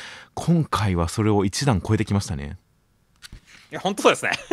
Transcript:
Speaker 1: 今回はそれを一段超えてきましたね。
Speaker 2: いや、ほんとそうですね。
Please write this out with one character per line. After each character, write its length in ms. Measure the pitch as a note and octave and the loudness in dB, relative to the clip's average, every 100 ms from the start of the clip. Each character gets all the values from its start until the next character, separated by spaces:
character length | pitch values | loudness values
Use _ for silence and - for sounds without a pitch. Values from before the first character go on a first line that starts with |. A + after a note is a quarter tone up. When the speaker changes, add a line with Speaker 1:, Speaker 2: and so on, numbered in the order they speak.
| - - - | -16 -18 -14
Speaker 1:
今 300 | - - E3+ | -6 0 2
回 300 | C#3+ - G#2 | 2 0 0
は 140 | F2 E2 | 0 0
そ 140 | - | 0
れ 80 | G#2+ | 2
を 140 | G2+ | 2
一 220 | G2 - C#3 | 2 0 0
段 140 | F#2+ | 0
超 140 | - | 0
え 40 | G#2+ | 0
て 60 | |
き 100 | G#2+ | 2
ま 60 | G2+ | 0
し 60 | - | -2
た 100 | C#2+ | -8
ね。 200 | C#2+ - _ _ _ _ _ _ - - _ - - | -8 -14 _ _ _ _ _ _ -20 -20 _ -20 -14
Speaker 2:
い 40 | |
や、 60 | D3+ | -6
ほ 100 | F#3+ | -4
ん 40 | |
と 80 | G#3 | 2
そ 80 | B3 | 2
う 20 | |
で 40 | C#3+ | 2
す 80 | |
ね。 60 | G2 - - | -2 -4 2